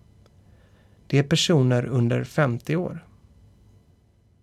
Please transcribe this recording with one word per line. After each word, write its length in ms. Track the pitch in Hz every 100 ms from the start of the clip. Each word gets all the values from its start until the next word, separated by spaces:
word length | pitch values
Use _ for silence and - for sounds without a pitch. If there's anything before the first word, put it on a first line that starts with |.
| _ _ _ _ _ - _ _ _ _ -
Det 100 | 139
är 60 |
personer 600 | 139 160 - 165 127 123 123
under 380 | 127 120 123
femtio 520 | 123 - 143 120 - 156
år. 300 | 180 170 - _ _ _ - _ _ - _ _ _ _ _ _